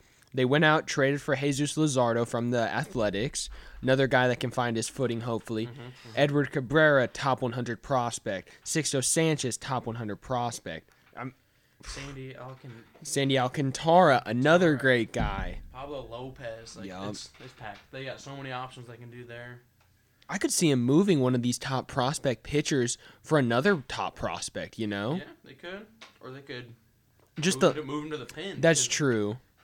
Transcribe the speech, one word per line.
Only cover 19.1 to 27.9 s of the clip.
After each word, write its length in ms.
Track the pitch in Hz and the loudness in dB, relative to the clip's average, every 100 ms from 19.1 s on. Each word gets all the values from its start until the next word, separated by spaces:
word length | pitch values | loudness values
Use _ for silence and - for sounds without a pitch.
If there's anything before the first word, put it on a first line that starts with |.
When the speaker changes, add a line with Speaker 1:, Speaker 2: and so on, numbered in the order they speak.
Speaker 2:
do 140 | 123 117 | -18 -16
there. 340 | 117 120 123 _ _ _ _ _ _ - | -16 -16 -18 _ _ _ _ _ _ -10
Speaker 1:
I 80 | 180 | -4
could 160 | 302 | -2
see 160 | - 165 | 2 2
him 120 | 131 | 4
moving 360 | 120 151 202 156 | 4 4 6 4
one 160 | 127 127 | 4 2
of 60 | |
these 160 | 123 120 | 0 -2
top 320 | 135 131 - | -4 -6 -4
prospect 540 | - 123 - 139 113 | -2 0 0 -2 -4
pitchers 540 | - 147 156 143 120 - - - | -2 -2 0 0 0 -2 -12 -16
for 160 | - 156 | 0 2
another 460 | 120 120 185 175 - | 4 4 4 2 -2
top 260 | - 95 - | -6 -6 -4
prospect, 640 | 104 87 - 101 80 - | -6 -6 -8 -8 -10 -6
you 80 | 110 | -4
know? 280 | 101 107 180 | -2 -2 -4
Speaker 2:
Yeah, 80 | 156 - | -6 -16
they 100 | - 131 | -20 -18
could. 320 | 175 196 220 _ - _ | -14 -14 -16 _ -20 _
Or 100 | 127 | -18
they 80 | 135 | -16
could 320 | 135 123 120 117 _ _ _ _ _ - | -12 -12 -14 -20 _ _ _ _ _ -4
Speaker 1:
Just 180 | 160 131 | 0 4
Speaker 2:
move 120 | 170 | 4
Speaker 1:
the 80 | 135 | 2
Speaker 2:
him 60 | |
to, 40 | 135 | -4